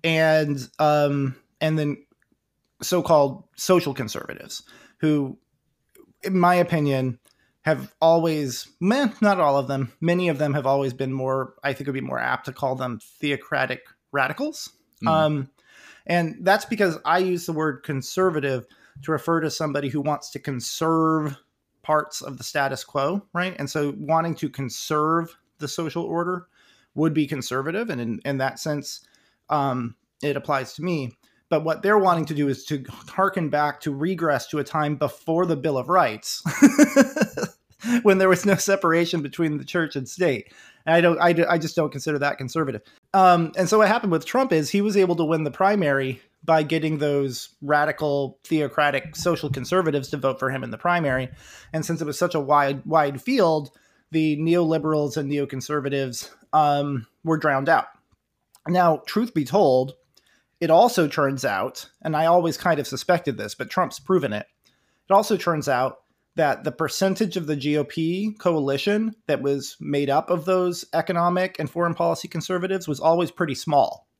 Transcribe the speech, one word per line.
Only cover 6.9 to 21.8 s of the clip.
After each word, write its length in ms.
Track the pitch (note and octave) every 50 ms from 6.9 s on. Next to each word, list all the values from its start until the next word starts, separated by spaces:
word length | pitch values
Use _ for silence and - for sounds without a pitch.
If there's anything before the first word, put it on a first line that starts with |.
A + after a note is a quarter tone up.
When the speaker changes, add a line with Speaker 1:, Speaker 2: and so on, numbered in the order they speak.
| C3+ C3 C3 C3 A#2+ _ _ _ _ _ _ _ _ _
Speaker 1:
have 300 | _ D#3+ D#3 C3+ - - _ _
always, 680 | E3 E3 E3 E3+ D#3+ E3 D#3 D3+ D3 C3 B2 - - - _ _
meh, 280 | F3 F#3+ A#3 C#4 C#4+ G#3+ - -
not 200 | A3 G#3 G3 F3+
all 180 | D#3+ C#3+ C#3 C#3
of 80 | C3
them, 260 | B2+ C#3 C3+ C3 A2+ _ _
many 280 | D#3+ E3+ F3 F3+ F3+ E3+
of 100 | D3+ C3+
them 160 | D3+ D3 C#3
have 120 | D3+ C#3
always 280 | C3+ C#3 C#3 C#3 C3 B2
been 180 | - C3+ C3
more, 420 | C#3 C3+ C3 C3 C3 C3+ C3 - _ _ -
I 80 | C#3+
think 160 | C3+ - C#3 C#3+
it 20 |
would 100 | C3 C3+
be 0 |
more 200 | C3+ B2+ B2+ B2
apt 240 | A#2+ B2+ B2+ B2+ -
to 80 | -
call 240 | B2+ - C#3+ C3 C3
them 240 | C3 C3 B2 A#2 G#2 - - _ _
theocratic 640 | - D3 C#3 C3+ - - D#3 C3+ C3 B2+ B2+ - - - _ _ _ _
radicals. 580 | - C#3+ C3 C#3 D3+ - C#4 D4+ D4+ - - - _ _ _ _ _ _
Speaker 2:
Mm-hmm. 100 | - -
Speaker 1:
Um, 420 | D#3+ D#3 D#3 D3+ D3+ C#3+ C3+ - _ _ _ _ _ - - - - - _
and 300 | - E3+ F3 E3 D#3+ - -
that's 240 | E3+ F#3+ G3 A3 -
because 340 | - A#3 G#3 G3+ F3+ D#3+ - -
I 140 | D3 E3 F#3
use 280 | F#3 F#3 F3+ E3+ E3+
the 60 | -
word 300 | E3 D3+ D#3 D#3 C3+ C3+
conservative 840 | - - C#3+ C3+ B2+ - - F#3 F#3 F#3 D#3+ D3+ C#3 C#3 C3 B2 - _ _ _ _ _ _ C#3+
to 100 | C3+ -
refer 280 | D#3+ C#3+ - - E3 E3
to 100 | D#3 D3+
somebody 380 | - - D#3+ D3+ C#3 D3 C#3+ C#3
who 120 | C3+ D3+
wants 300 | C#3 D3+ D3 - - -
to 80 | - C#3
conserve 1000 | - - C3+ B2 - - - - D#3+ D#3+ E3 D#3+ D#3+ D#3+ D#3+ D#3+ D3+ D3 C3+ - _ _ _ _ _ _ _ _